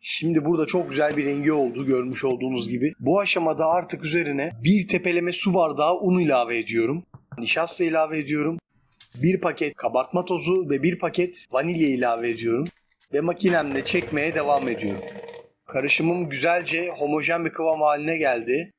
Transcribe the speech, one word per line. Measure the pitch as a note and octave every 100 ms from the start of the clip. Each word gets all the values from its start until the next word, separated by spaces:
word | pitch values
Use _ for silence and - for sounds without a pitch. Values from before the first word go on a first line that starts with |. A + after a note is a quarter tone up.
| -
Şimdi | - D#3 D#3+ D3
burada | E3+ D3+
çok | F3+ D#3
güzel | C3+ D3+ D3
bir | C#3+
rengi | C#3+ D3
oldu | D3+ C3 A#2 C3+
görmüş | B2+ B2 B2
olduğunuz | C3+ B2 B2+ B2+ -
gibi. | B2 C#3+ -
Bu | B2 F#3
aşamada | G3 F#3 D#3+ D3+ D#3+
artık | F3 E3+ E3 D#3
üzerine | E3 D3+ C#3 D3+ A#2
bir | B2+ G#3 F3
tepeleme | F3+ F3+ F3 F3
su | F3 G3+
bardağı | F3+ D#3+ C#3 D3+ F3+
un | G3 F3+
ilave | E3 C3 A#2 A#2
ediyorum. | A2 A2+ A2+ D#3 - - _ C#3
Nişasta | - - E3 -
ilave | E3+ D#3+ D#3 D#3
ediyorum. | C#3+ D3+ D3 E3 _ _ _ _ - A#2+
Bir | D#3+ F#3
paket | F3+ D3 D3+ -
kabartma | A#2+ B2 B2+ F3 F3+
tozu | F3 C#3+ F#3 E3
ve | C#3
bir | D3+ F3
paket | E3+ D#3+ F3+ - -
vanilya | B2+ D#3 F3 D3+
ilave | C3 B2 A#2 A#2+
ediyorum. | A2+ A#2 A#2 E3 - _ _ _
Ve | C#3+
makinemle | E3 F3 F#3+ E3+ D3+ C3+ C3+
çekmeye | F3+ E3+ D3+ D3+ D#3
devam | D3 C#3+ C3
ediyorum. | A2+ G#2 F#2+ - - - - - _ -
Karışımım | C3+ C#3+ - E3 F3 E3
güzelce | C#3 D#3 F3+ D#3 D#3+ F3
homojen | C#3+ D3 D3+ C#3+ E3+ D#3+
bir |
kıvam | D#3 D#3+ D#3
haline | D3+ D3 D3+ E3
geldi. | D3 A#2+ A2+ C3+ E3+